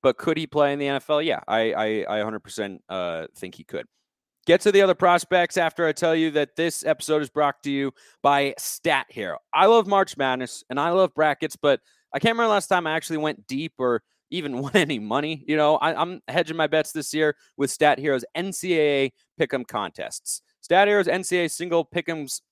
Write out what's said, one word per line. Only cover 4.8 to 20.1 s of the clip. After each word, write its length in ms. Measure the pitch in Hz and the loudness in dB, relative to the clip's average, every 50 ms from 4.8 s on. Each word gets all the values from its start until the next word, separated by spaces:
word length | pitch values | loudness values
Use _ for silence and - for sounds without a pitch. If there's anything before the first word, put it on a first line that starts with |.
other 140 | 196 185 175 | 6 4 4
prospects 640 | - 190 180 175 170 - _ 180 180 175 165 - | 4 4 4 4 4 2 _ 2 2 2 2 0
after 280 | 190 170 160 - - 170 | 0 -2 -2 -2 -2 -2
I 60 | 160 | -2
tell 240 | 151 - 175 165 160 | 0 0 0 0 2
you 160 | 165 160 160 | 2 0 0
that 240 | 147 151 147 - _ | 0 -2 -2 -2 _
this 300 | - 165 165 - - - | -4 -4 -4 -4 -4 -2
episode 360 | 156 156 - - - 156 151 | -2 -2 -2 -2 -2 -2 -2
is 80 | 147 131 | -2 -4
brought 320 | _ 147 151 143 135 _ - | _ 0 0 0 -2 _ -6
to 60 | 143 | -6
you 220 | 139 139 139 135 _ _ _ _ _ _ - | -4 -4 -4 -6 _ _ _ _ _ _ 2
by 300 | 143 143 143 143 139 135 | 4 4 4 2 0 -4
Stat 500 | - - - - - - 165 147 135 - _ | -6 -10 -10 -10 -4 0 0 0 0 -2 _
Hero. 300 | - 123 101 90 78 - _ _ - | -10 -8 -8 -8 -8 -10 _ _ 2
I 120 | 156 180 | 6 6
love 220 | 208 233 233 208 | 8 8 6 4
March 280 | 202 202 196 190 - - | 4 2 0 0 0 -2
Madness, 480 | 143 139 131 127 127 127 120 - - - _ | -2 0 0 0 -2 -4 -8 -10 -16 -12 _
and 100 | 127 139 | -4 -2
I 120 | 147 170 | 0 0
love 220 | 175 190 190 160 _ | 2 2 2 2 _
brackets, 440 | - 156 151 143 _ 160 151 - | 0 2 2 2 _ -6 -8 -8
but 240 | - - 147 135 - _ _ _ _ _ _ - | -2 2 2 2 2 _ _ _ _ _ _ -6
I 60 | 143 | 0
can't 160 | - 233 226 | 0 2 2
remember 160 | 233 233 226 | 2 2 2
last 160 | 208 202 - | 2 0 2
time 200 | - 196 180 170 | 0 0 0 0
I 60 | 156 156 | -2 -4
actually 240 | 160 - - 165 | -4 -4 -4 -4
went 280 | 151 151 156 139 - 104 | -2 -2 -2 -4 -6 _
deep 260 | - 127 139 160 160 _ | -8 -6 -6 -6 -8 _
or 260 | - 127 123 120 110 _ _ _ _ _ _ | -2 0 0 0 0 _ _ _ _ _ _
even 280 | - 180 156 143 127 | -8 -6 -6 -4 -6
<laughs> 40 | 123 | -6
won 100 | 139 135 - | -6 2 2
any 260 | 196 160 - 147 113 | 2 2 2 -2 -6
money. 440 | 104 104 117 139 151 156 160 143 123 | -4 -2 -2 -2 -2 -4 -8 -8 -4
You 100 | - 151 | -2 0
know, 180 | 151 151 147 156 | 2 4 2 2
I, 220 | - - 160 165 - | 2 0 -2 0 -2
I'm 220 | 160 175 185 - _ - | -4 -4 -6 -14 _ -4
hedging 260 | 123 170 165 156 160 | -2 -2 -2 -2 -2
my 120 | 165 156 | -2 -2
bets 260 | 147 - 156 147 - - | 0 0 0 -2 -2 -6
this 200 | 160 139 - - | -8 -8 -4 -2
year 220 | 156 156 151 147 _ _ _ _ | 0 0 0 0 _ _ _ _
with 140 | - 139 131 | -4 -4 -4
Stat 280 | - - 151 147 135 131 | 0 2 2 2 2 2
Hero's 240 | 139 151 135 127 113 - _ | 0 -2 -2 -2 -4 -6 _
N 180 | 156 180 196 175 | -8 -6 -6 -8
C 260 | - - 185 170 160 | -6 -2 -2 0 2
A 260 | 151 147 143 139 135 | 2 2 2 0 0
A 80 | 127 _ _ _ _ _ | -2 _ _ _ _ _
Pick'em 300 | - 160 127 - 131 120 | -4 -2 -2 -2 -6 -6
contests. 760 | - - 110 101 87 _ - 69 57 | -6 -6 -6 -6 -6 _ -10 -12 -12